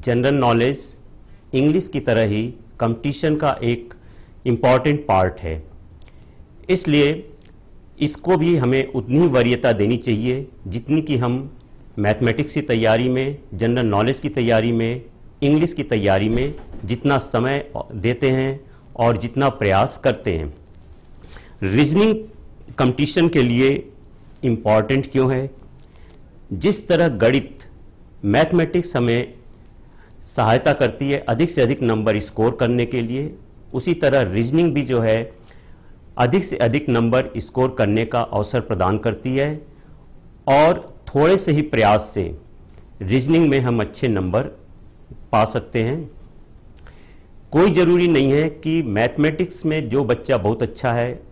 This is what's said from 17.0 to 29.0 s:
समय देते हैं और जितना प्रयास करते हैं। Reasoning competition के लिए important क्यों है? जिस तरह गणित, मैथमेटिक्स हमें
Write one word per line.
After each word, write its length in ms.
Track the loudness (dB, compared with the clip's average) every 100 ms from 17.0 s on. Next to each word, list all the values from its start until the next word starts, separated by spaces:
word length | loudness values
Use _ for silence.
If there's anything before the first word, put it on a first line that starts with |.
| 0 0
समय 540 | 0 -2 -2 -4 -6 -10 -10 -4
देते 360 | -4 0 0
हैं 300 | 0 -2 -6 -12 -20 -18 -2
और 220 | 0 0
जितना 320 | -2 0 -2
प्रयास 480 | 0 2 2 2 0
करते 400 | -2 -2 -4 -4
हैं। 160 | -6 -10 -20 -20 -20 -20 -20 -20 -20 -20 -20 -8
Reasoning 520 | -2 2 2 4 2 2 -4 -18 -20 -20 -14 -2
competition 520 | 0 0 -2 0 2
के 120 | 2
लिए 480 | 2 2 2 0 -6 -20 -20 -20 -20 -6
important 680 | -2 0 2 2 2 -2 0
क्यों 220 | 0 0
है? 180 | 0 -4 -12 -20 -20 -20 -20 -20 -20 -20 -20 -12
जिस 340 | -2 -2 -2 0
तरह 200 | 2 2
गणित, 520 | 2 2 2 -2 -14 -20 -20 -20 -20 -20 -6 0
मैथमेटिक्स 720 | 2 4 2 2 0 -2
हमें 380 | -2